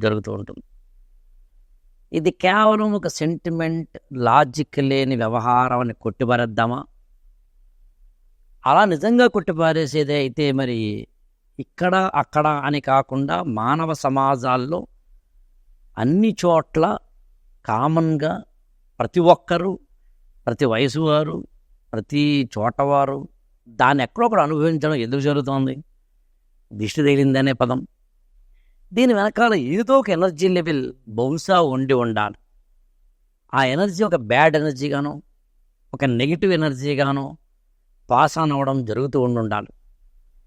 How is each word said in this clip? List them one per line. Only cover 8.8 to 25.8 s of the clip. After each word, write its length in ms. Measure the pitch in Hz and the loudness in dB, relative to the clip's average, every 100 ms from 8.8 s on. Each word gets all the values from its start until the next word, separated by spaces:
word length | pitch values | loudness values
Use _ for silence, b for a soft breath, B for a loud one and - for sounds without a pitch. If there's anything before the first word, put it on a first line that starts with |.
నిజంగా 420 | 208 151 208 240 247 | 4 2 2 4 4
కొట్టిపారేసేదే 880 | 208 175 160 160 160 143 151 143 | 2 -2 0 0 0 -2 -2 0
అయితే 380 | 147 135 156 143 | 0 -2 -2 0
మరి 560 | 135 127 113 107 104 113 _ _ _ _ - | 0 -2 -4 -4 -6 -12 _ _ _ _ -18
ఇక్కడ, 520 | - - 180 190 190 | -16 -4 0 0 0
అక్కడ 320 | 151 156 151 151 | -2 -2 0 0
అని 340 | 147 139 147 | 0 -2 -4
కాకుండా 600 | 135 135 - 135 139 170 | 0 0 0 -4 -2 -4
మానవ 500 | 165 107 117 156 160 | -4 -2 0 0 -2
సమాజాల్లో 960 | 151 135 135 135 131 127 127 131 175 - _ _ - _ _ _ _ _ _ _ - | -4 -2 0 0 0 0 -2 -2 -6 -8 _ _ -20 _ _ _ _ _ _ _ -4
అన్ని 380 | 120 185 220 - | 0 2 2 2
చోట్ల 540 | 175 160 - 160 175 208 - _ _ _ _ _ - | 2 2 0 0 0 -2 -10 _ _ _ _ _ -4
కామన్గా 760 | 110 147 160 160 156 156 185 - _ _ _ _ - | -2 0 2 0 0 -2 -6 -12 _ _ _ _ -6
ప్రతి 220 | 117 175 | -2 4
ఒక్కరూ, 580 | 170 - - 175 190 - _ _ _ _ _ _ - | 4 4 2 -4 -4 -8 _ _ _ _ _ _ -6
ప్రతి 180 | 113 | -2
వయసు 360 | 131 110 135 147 | 0 0 0 0
వారు, 460 | 160 151 156 170 - _ _ _ _ | 0 0 0 -6 -12 _ _ _ _
ప్రతి 560 | 110 - 147 147 143 123 104 | -10 -4 0 2 0 -2 -4
చోట 220 | 117 - | -4 -2
వారు 480 | 139 143 139 139 - _ _ _ 120 | 0 2 0 -4 -12 _ _ _ -10
దాన్ని 360 | 113 127 143 | 2 2 4
ఎక్కడో 220 | 120 - 233 | 0 -2 0
ఒకడు 140 | 202 | 2
అనుభవించడం 540 | 147 156 160 160 151 | 0 0 0 0 -2
ఎందుకు 260 | 143 113 139 | -2 -2 -2
జరుగుతోంది? 640 | 147 143 131 139 131 131 | 0 -2 -2 -2 -2 -4